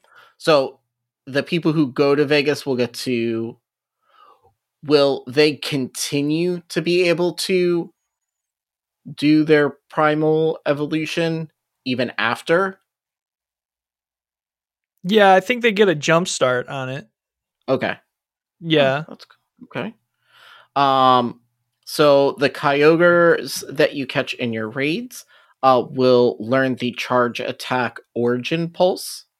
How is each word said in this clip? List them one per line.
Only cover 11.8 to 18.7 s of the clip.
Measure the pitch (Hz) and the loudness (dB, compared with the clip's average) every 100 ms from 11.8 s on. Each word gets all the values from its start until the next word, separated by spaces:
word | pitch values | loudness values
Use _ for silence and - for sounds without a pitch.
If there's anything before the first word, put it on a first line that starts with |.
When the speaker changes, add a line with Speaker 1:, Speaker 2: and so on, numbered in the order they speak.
| 131 | -8
Speaker 1:
even | 123 117 - | -4 -4 -2
after? | 110 120 - 170 190 190 _ _ _ _ _ _ _ _ _ _ _ _ _ _ _ _ _ _ _ _ _ _ | -4 -4 -2 0 0 -8 _ _ _ _ _ _ _ _ _ _ _ _ _ _ _ _ _ _ _ _ _ _
Speaker 2:
Yeah, | 180 208 196 | 0 4 6
I | 190 | 6
think | 185 247 | 4 0
they | 226 | 0
get | 196 208 | 2 2
a | 151 | 2
jump | 143 165 185 | 2 0 0
start | - 131 123 - | -2 0 0 -4
on | 143 127 | -10 -8
it. | 135 214 _ _ _ _ _ - | -10 -14 _ _ _ _ _ -4
Speaker 1:
Okay. | 131 101 - _ _ _ _ _ _ | -2 -2 -8 _ _ _ _ _ _
Speaker 2:
Yeah. | 165 | -2